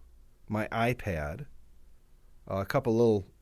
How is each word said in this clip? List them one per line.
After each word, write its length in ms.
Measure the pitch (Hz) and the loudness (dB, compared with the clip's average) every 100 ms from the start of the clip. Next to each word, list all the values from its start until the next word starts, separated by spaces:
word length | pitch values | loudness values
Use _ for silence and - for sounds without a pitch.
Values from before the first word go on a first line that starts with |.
| - - - - - | -20 -20 -20 -20 -6
my 200 | 107 107 | -4 -2
iPad, 800 | 113 117 123 - 82 73 104 147 - - - - - - - - - - | 0 0 0 -4 -4 -4 -8 -12 -16 -20 -20 -20 -20 -20 -20 -20 -20 -6
a 180 | 98 | -4
couple 300 | 98 139 120 | 0 0 2
little 320 | 113 117 104 92 - | 4 6 4 0 -14